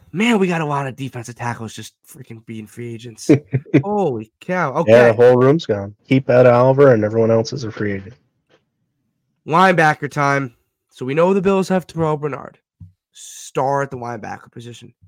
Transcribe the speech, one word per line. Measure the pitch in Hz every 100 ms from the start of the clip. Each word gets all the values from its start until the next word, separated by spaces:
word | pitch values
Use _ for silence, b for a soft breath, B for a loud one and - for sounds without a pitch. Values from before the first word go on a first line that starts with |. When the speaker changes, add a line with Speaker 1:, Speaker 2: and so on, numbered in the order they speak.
| _
Speaker 1:
Man, | 160 233 220
we | 185
got | 170
a | 151
lot | 143 135
of | 120
defensive | 135 123 110
tackles | 113 120 113 110
just | - 107 _ _
freaking | 147 123 113 113
being | 110 107
free | - 120
agents. | 113 117 110 - 147 - 131
Speaker 2:
<laughs> | - 151
Speaker 1:
Holy | 196 208 175 117 113 _
cow. | - 180 151 135 165
Speaker 2:
Yeah, | 117
the | 120
Speaker 1:
Okay. | 110
Speaker 2:
whole | 123 127
room's | 131 165 -
gone. | 104 98 104 -
Keep | 131 135
Ed | 123 127
Oliver | 120 127 135 139
and | 113
everyone | 107 113 113
else | 113 113
is | -
a | 110
free | - 104
agent. | 98 98 - _ _ _ _ _ _ _ _ _ _ _ _ -
Speaker 1:
Linebacker | 160 190 165 156 151 143
time. | 147 139 139 131 _ _ _ _
So | -
we | 127
know | 151 175
the | 196
Bills | 190 190 190
have | 185 -
Terrell | 165 160 151
Bernard, | 147 131 - _ _ - - _ _
star | - - - - - 135 139
at | 139
the | 127
linebacker | 120 117 98 98 -
position. | - 120 117 117 _